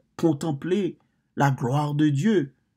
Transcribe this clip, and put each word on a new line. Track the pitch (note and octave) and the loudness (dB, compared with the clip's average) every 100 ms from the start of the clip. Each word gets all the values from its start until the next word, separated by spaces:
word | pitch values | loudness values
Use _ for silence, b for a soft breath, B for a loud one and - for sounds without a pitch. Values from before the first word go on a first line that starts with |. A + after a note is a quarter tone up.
| _ - | _ -2
kontanple | E3 C#3+ E3+ C#3 D#3 G3+ F3+ - _ _ _ - | 0 0 -2 -6 -2 -2 -2 -6 _ _ _ 0
la | A#2 | 0
glwa | B2+ B2 C#3 D3 D3 | 2 -2 -2 -2 0
de | D3+ | 0
Dye, | C#3 G3+ G3 C3+ - _ | 2 2 2 0 -8 _